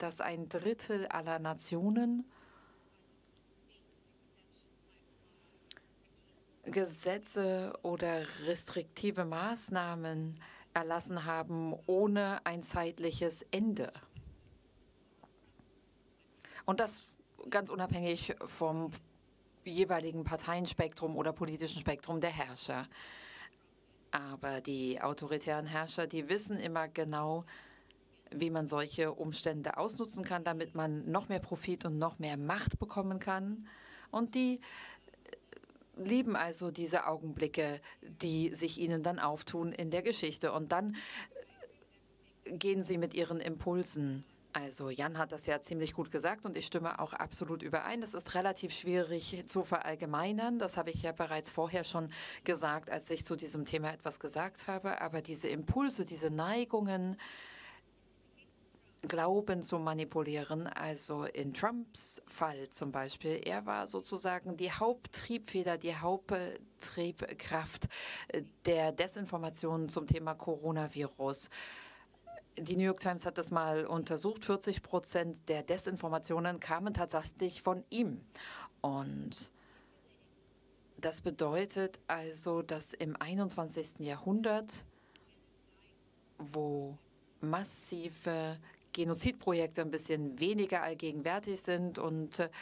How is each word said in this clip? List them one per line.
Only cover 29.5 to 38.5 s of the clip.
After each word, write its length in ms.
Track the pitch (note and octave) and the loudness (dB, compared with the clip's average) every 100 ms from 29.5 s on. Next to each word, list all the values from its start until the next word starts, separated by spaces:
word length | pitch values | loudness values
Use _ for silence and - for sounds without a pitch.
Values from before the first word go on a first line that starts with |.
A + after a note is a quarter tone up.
| D3+ C#3+ - | 0 0 0
ausnutzen 460 | G3 D#4 A3 F#3+ | 0 -2 -4 -4
kann, 200 | F#3 F3+ | -2 0
damit 320 | E3+ D#3+ E3 E3 | 0 -2 -2 0
man 340 | D#3+ D3+ - | 0 0 2
noch 200 | E3+ G#3 | 2 2
mehr 100 | F#3+ | -2
Profit 460 | - E3+ - F3 F3 | -2 -4 -2 0 0
und 120 | D3+ | 2
noch 220 | E3 D#3+ | 2 0
mehr 180 | D#3 C#3+ | -2 0
Macht 400 | D3 G3 - - | 0 0 0 -2
bekommen 400 | G#3 - F#3+ F#3+ | -2 0 0 0
kann. 500 | G3 F#3+ G3 G#3+ G#3+ - - - - | 0 0 0 -4 -8 -16 -18 -18 -4
Und 240 | A3 A#3 B3+ | 0 2 4
die 260 | B3+ B3 - - - - - - - - - - - - - - | 4 2 -4 -14 -14 -16 -20 -20 -16 -18 -16 -20 -20 -20 -16 -6
lieben 400 | F#3 B3 B3 G3+ | 2 4 4 2
also 340 | E3+ - F3+ | 2 0 -2
diese 380 | D#3 E3 F3 - | -2 2 4 4
Augenblicke, 760 | D#3 D#3 C#3+ D#3 D#3+ D3+ C#3+ - - | 0 -2 0 0 2 2 0 -6 -16
die 520 | - D#3+ F3 D#3+ E3 | -14 -4 0 2 2